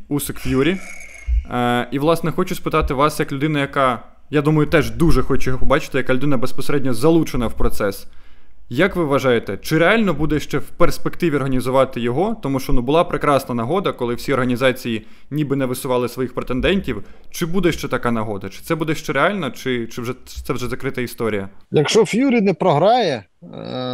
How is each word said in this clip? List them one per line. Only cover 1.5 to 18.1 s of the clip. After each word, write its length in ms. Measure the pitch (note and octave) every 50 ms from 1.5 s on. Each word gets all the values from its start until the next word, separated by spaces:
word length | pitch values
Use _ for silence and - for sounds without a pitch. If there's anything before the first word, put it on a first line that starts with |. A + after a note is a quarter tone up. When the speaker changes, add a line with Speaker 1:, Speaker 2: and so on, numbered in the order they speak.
| -
Speaker 1:
Е, 360 | B2 A#2+ A#2+ A#2+ B2 A#2+ -
і, 80 | - C#3
власне, 320 | C#3+ D#3+ E3 D#3+ - D#3+
хочу 240 | D3 F#3 F#3 - F3+
спитати 400 | - - D#3+ D#3 D#3 D3 - C#3+
вас, 260 | B2+ C#3+ D3+ - -
як 120 | D#3 - C#3
людина, 280 | C3+ D3 D#3 D#3 C#3+
яка, 420 | C#3 C#3 - C#3+ C3+ B2+ A#2+ A#2 - - - - - -
я 120 | C3 D3 C#3+
думаю, 260 | D#3 D#3 D3+ D3 -
теж 220 | - D3+ C3+ A#2
дуже 320 | A2 A2+ E3+ - - E3+ -
хоче 280 | - C3+ A#2+ - C3
його 100 | C3 B2
побачити, 380 | - B2 C3 D3+ - - - C3
яка 160 | B2 - C3
людина 220 | B2+ C3+ D3 C#3
безпосередньо 580 | A#2+ B2 B2 - - - - C#3+ D3 B2 C3 A#2+
залучена 520 | G#2+ B2+ D#3+ E3+ E3 D3 - - B2+ A#2
в 80 | G#2+ -
процес. 520 | - - A#2+ - - A2 G2 - - - - - - - - - - - - - - - -
Як 280 | A#2+ B2+ F3+ G3 -
ви 80 | F3 E3
вважаєте, 540 | C3+ C#3 C3 C3 C3 A#2+ A2 A2+ - G2 - -
чи 160 | - D#3 D#3+
реально 360 | E3 F3+ G#3+ A#3 A3 F#3 -
буде 260 | C#3 D#3 D3+ D3+ D3
ще 180 | - - - C3
в 100 | - -
перспективі 680 | - - - - - - - D#3+ - - F3 E3 C#3+
організувати 640 | C#3 C3 C#3 C3 B2+ G#2+ C3 C3 C3+ C3 B2+ - B2+
його? 360 | A#2 A#2+ A#2+ D3 F#3 A3 A3+ - -
Тому 180 | C#3 C3+ B2+
що, 120 | - - C#3
ну, 100 | B2+ A#2+
була 220 | C3 D3+ E3+ F3
прекрасна 500 | F3 - C#3+ - C#3+ C#3+ B2+ - - B2
нагода, 380 | A#2 A2+ B2 E3 G3+ F3+ D3 -
коли 220 | - B2 A#2+ A#2+
всі 180 | A#2+ - C#3+ C#3
організації 720 | B2 B2+ B2+ B2 A2+ C3+ B2+ B2 - - B2 A2+ G#2+ - - - - - -
ніби 260 | C#3 D3+ D3+ C3+ C#3+
не 100 | C#3 C3
висували 420 | B2 B2+ - - C3 B2+ B2 B2 A#2
своїх 260 | - B2+ B2+ B2 -
претендентів. 680 | B2+ - - B2+ B2+ A#2+ D#3 G3 G3+ F#3+ - A2+ G2+ - - - - - -
Чи 160 | - - F3
буде 260 | E3 E3+ G3 F3 E3+ C#3+
ще 160 | - - C3
така 220 | C3 A#2 - A#2+